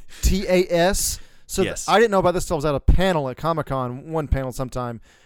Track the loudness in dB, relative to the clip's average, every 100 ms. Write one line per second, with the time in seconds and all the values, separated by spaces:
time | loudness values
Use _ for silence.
0 | -18 -2 0 0 2 0 2 2 2 0
1 | -4 -6 -12 -20 -8 -2 -2 -2 2 4
2 | 4 4 2 0 -2 -2 0 2 4 4
3 | 4 2 -2 -4 -4 -4 -4 -4 -4 -8
4 | -6 -6 -2 -4 -4 -8 -8 -6 -8 -10
5 | -16 _